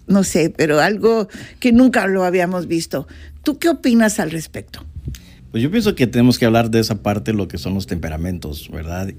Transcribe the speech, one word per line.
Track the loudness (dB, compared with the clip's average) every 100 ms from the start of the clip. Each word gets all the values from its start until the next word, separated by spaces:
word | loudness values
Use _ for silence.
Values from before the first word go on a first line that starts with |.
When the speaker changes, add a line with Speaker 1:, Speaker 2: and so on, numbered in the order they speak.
| 0
Speaker 1:
no | 2 2
sé, | 2 0
pero | 0 2 4
algo | 2 2 2 2 -2 -10 -20 -2
que | 4
nunca | 6 6 4 0
lo | 0 0
habíamos | 0 0 -2 -4
visto. | -4 -4 -8 -8 -16 -20 -8
¿Tú | -6 -2
qué | -2
opinas | 0 2 4 2 0
al | -4
respecto? | -6 -10 -16 -16 -18 -16 -12 -12 -12 -18 -20 -8
Speaker 2:
Pues | -2
yo | 0
pienso | 2 0 0
que | 0
tenemos | 4 4 4
que | 2
hablar | 2 2
de | 0
esa | 0 -2
parte, | -2 -2 -2
lo | -4 -4
que | -8
son | -6
los | -6 -6
temperamentos, | -8 -6 -6 -6 -8 -10 -12 -12
¿verdad? | -12 -8 -8 -8